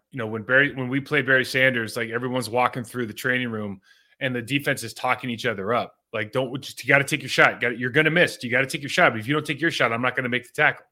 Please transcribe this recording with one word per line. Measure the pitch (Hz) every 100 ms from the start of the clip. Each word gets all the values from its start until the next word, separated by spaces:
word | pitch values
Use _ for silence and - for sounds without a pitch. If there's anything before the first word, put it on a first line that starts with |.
| _
You | 139
know, | 110
when | 110
Barry, | 104 131 143 131
when | 127
we | 135
played | 135 147 135
Barry | 131 120
Sanders, | 135 131 120 110 120
like, | 113
everyone's | 117 127 127 110
walking | 123 123 131
through | 113 120 113
the |
training | - 131 127 123
room | 110 104 98 _ _ _ -
and | 135 123
the |
defense | 113 143 143 127
is | 113
talking | - 127 123 127
each | 110 123
other | 101 95
up. | 120 95 _ _
Like, | 110 107
"Don't, | 127 131 135
just, | - -
you | 120
gotta | 139
take | 135 156
your | 131
shot. | - 139
You | 98
gotta, | 120 120
you're | 127
gonna | 143 156
miss. | 170 165 -
You | 120
gotta | 123 135
take | 151
your | 139
shot. | - 160
But | 113
if | 107
you | 151
don't | 151
take | 131
your | 160
shot, | - 123
I'm | 113
not | 127 135
gonna | 123
make | 123
the | -
tackle." | - 147 - -